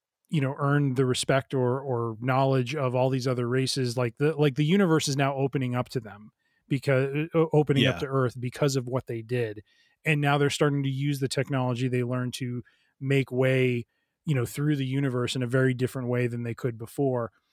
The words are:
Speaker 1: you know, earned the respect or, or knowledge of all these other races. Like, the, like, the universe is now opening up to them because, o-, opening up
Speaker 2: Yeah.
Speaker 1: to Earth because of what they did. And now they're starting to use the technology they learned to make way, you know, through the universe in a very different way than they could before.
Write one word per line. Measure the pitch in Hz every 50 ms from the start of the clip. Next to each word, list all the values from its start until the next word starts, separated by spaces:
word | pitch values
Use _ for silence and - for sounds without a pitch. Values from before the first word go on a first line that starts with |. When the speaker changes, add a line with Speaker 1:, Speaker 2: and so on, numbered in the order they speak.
| _ _ _ _ _ _
Speaker 1:
you | - 147
know, | 135 131 147 151
earned | 143 139 143 147 143 135 127
the | 135 135
respect | 127 123 - - - 135 135 - - 147
or, | 131 123 123 123 135
or | 139 139 123 117 117 117 110 107
knowledge | 120 135 127 135 135 135 131 131 123 120 151
of | 151 135 127 123
all | 127 131 131
these | 135 131 120 135
other | 123 123 120 117
races. | 127 131 131 127 - 139 127 120 113
Like, | 127 123 117 - -
the, | 143 156 156
like, | 143 151 147 127
the | 151 151
universe | 151 185 202 196 165 160 151 - 147
is | 135
now | 139 139 139 139
opening | 135 139 131 - 139 127 123 123
up | 123 123 -
to | - 127
them | 110 101 98 104 107 - _ _ _ _ _ _ _ _
because, | 147 127 - 143 135 127 135 135 139 151 156 - -
o-, | 165 160 160
opening | - 151 147 - 139 139 107
up | - -
Speaker 2:
Yeah. | -
Speaker 1:
to | 147
Earth | 135 135 135 127 117 - 127
because | 123 123 - - 151 143 135
of | 135 123
what | 123 127 127 -
they | - 120 113
did. | 113 110 123 123 117 107 104 107 - _ _ _ _ _ _ _ -
And | 156 156 147
now | 147 143 143 147
they're | 143 139
starting | - - 156 147 143 143
to | 135 135
use | 135 131 143 147 143 131
the | 135 127
technology | - 143 127 - 143 131 127 127 120 117 131
they | 127 123 123
learned | 123 120 127 127 123 123 -
to | - 131 123 123 123 - _ _ _ _ _ _ _
make | 135 135 139 139 127 -
way, | 123 127 131 131 131 131 127 127 123 120 117 - _ _ _ _ _ _ _
you | 165 139
know, | 127 117
through | - - 143 143 151 151
the | 135 135
universe | 127 135 139 143 131 123 123 120 120 -
in | 135
a | 127
very | 117 127 131 131 131 127
different | 120 127 - - 135 123 120
way | 123 123 123
than | 117 120 120
they | 120 117 113
could | - - 123 113 110
before. | 117 - - - 143 131 127 120 117 107 - _ _ _